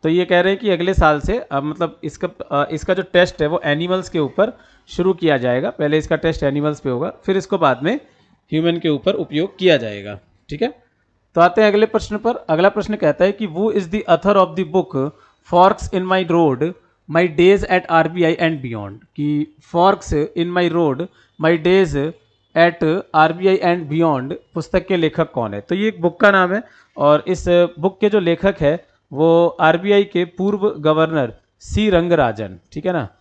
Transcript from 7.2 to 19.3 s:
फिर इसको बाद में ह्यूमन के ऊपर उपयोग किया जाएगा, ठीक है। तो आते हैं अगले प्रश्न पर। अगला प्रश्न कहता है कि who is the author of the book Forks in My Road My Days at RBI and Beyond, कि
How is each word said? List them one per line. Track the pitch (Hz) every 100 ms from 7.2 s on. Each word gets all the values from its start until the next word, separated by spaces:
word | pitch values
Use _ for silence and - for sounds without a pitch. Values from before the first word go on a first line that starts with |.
| -
फिर | 190
इसको | - 196
बाद | 156 123
में | 147 269 - _ _ _ _
ह्यूमन | 156 165 165
के | 165
ऊपर | 147 -
उपयोग | 202 165 147 190 -
किया | 185 151
जाएगा, | 113 104 101 104 _ _ _
ठीक | 147
है। | 233 - _ _ _ _ _ -
तो |
आते | - 233
हैं | 214
अगले | 208 214
प्रश्न | 220 - 208
पर। | 226 247
अगला | - 208 196
प्रश्न | 208 202 208
कहता | 160 143 185
है |
कि | 202 214
who | 160 214
is | 202
the | 175 202 -
author | 165 196 202
of | 180 160
the | 180
book | 180 160 139 139 - _ _ _
Forks | 175 185 202 -
in | 190 185
My | 185 175
Road | 170 160 127 156 180 _ _ _
My | 156 180
Days | 151 175 196 -
at | 185 -
RBI | 165 160 175 165 160
and | 165 156
Beyond, | 127 113 101 98 _ -
कि | 147